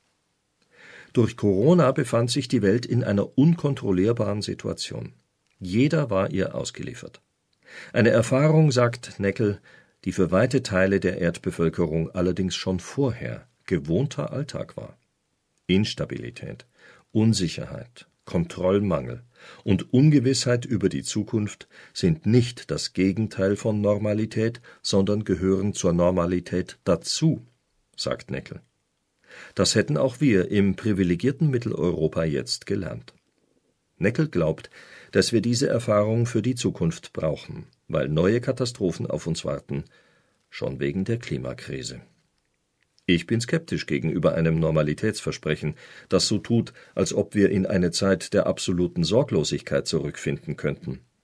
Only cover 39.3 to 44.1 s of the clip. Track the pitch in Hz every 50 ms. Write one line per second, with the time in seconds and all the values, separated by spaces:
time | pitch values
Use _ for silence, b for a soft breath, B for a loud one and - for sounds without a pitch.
39.3 | 80 - - - 71 69 - - 71 71 - b b b b b b b b b
40.3 | b b b _ - - - 65 67 62 67 73 71 95 95 - 117 120 - -
41.3 | - 65 64 62 - - - - 69 65 62 - - - - _ _ _ _ _
42.3 | _ _ _ _ _ _ _ _ _ _ _ _ _ _ _ - 90 82 - -
43.3 | 117 113 117 - - - - - 87 76 - - 76 69 - 80